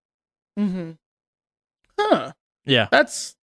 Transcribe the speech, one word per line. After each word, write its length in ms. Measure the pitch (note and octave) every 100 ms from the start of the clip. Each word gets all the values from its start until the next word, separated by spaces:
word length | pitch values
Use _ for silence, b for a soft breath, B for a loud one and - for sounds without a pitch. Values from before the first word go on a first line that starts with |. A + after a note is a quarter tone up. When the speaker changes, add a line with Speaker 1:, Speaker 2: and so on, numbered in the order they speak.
| _ _ _ _ _ -
Speaker 1:
Mm-hmm. 320 | G#3 F#3 E3 D#3+ _ _ _ _ _ _ _ _ _ -
Huh. 340 | G#4 A3+ B2 - _ _ -
Speaker 2:
Yeah. 220 | B2+ G#2
Speaker 1:
That's, 440 | - D4+ - - -